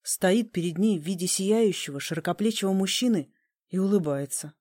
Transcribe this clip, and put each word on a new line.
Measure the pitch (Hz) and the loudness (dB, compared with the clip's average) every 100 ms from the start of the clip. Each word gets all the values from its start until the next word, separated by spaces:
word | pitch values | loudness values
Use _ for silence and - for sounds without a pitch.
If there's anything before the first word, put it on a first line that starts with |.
Стоит | - - 185 208 240 | -6 -2 2 2 0
перед | - 175 165 | -2 -4 2
ней | 214 185 | 2 2
в | |
виде | 151 185 180 | -2 -4 -2
сияющего, | - 190 220 220 175 - 139 | -2 2 4 4 0 -6 -8
широкоплечего | - 165 175 175 214 220 196 | -6 -4 -4 0 0 0 0
мужчины | 190 190 - 254 208 143 _ _ _ _ | 0 0 0 2 2 -2 _ _ _ _
и | 185 | -2
улыбается. | 196 202 156 139 139 - 151 - | 2 2 2 -2 -4 -6 -8 -16